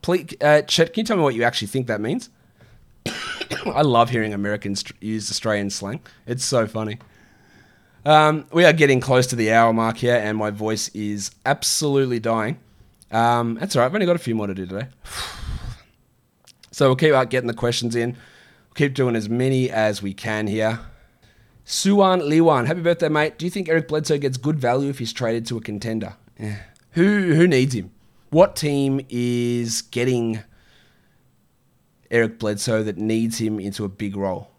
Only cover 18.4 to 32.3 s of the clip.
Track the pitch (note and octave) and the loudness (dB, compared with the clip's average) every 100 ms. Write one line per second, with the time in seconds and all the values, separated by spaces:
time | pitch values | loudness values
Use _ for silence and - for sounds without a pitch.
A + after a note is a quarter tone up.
18.4 | - _ _ - C#3+ C3+ B2+ A2+ G#2+ A#2 | -20 _ _ -2 -2 2 0 0 -2 -2
19.4 | C3 C3 B2+ A2 G#2+ G2 G2+ G2 A2+ G#2+ | 0 0 0 0 0 -2 -8 -8 -6 -4
20.4 | G#2+ G#2+ A2 A2+ - - _ _ _ _ | -2 -2 -2 -4 -12 -20 _ _ _ _
21.4 | _ _ - - G3 G3+ F#3+ F#3 D3 D#3 | _ _ -10 -2 2 4 4 4 2 4
22.4 | E3 C#3 A#2+ F3 E3+ E3+ D#3 D3+ D#3 - | 4 4 0 0 0 0 0 0 0 -2
23.4 | F3 G3+ E3+ D#3+ D#3 D3+ D#3 D3 C#3 C3 | -6 -6 0 0 0 -4 0 0 0 -2
24.4 | C#3+ D#3 B2+ B2+ C#3 C3 A2 - A#2 A#2 | -2 0 0 0 -2 -4 -8 -4 -2 -2
25.4 | A2+ A#2 G#2+ G#2 A2+ A2+ G#2 - _ _ | -4 -8 -6 -8 -4 -4 -6 -14 _ _
26.4 | A2 G#2 - _ _ E3+ G3 G#3 F#3 D#3 | -10 -10 -14 _ _ 2 2 4 2 4
27.4 | F3+ C3+ C3 A#2+ F2 _ _ _ _ D#3 | 6 4 2 -2 -8 _ _ _ _ 4
28.4 | G3 - D3+ C#3+ C#3 C3+ C3+ A#2+ A#2+ A#2+ | 4 4 -2 0 0 -2 -4 -4 -2 0
29.4 | A#2+ A#2+ A#2 A2+ - A#2+ B2+ B2 A#2 A2 | -2 -2 -4 -6 -6 -4 0 0 -2 -4
30.4 | - _ _ _ _ _ _ _ _ _ | -10 _ _ _ _ _ _ _ _ _
31.4 | _ _ _ _ _ _ _ A#2 A2+ | _ _ _ _ _ _ _ 0 0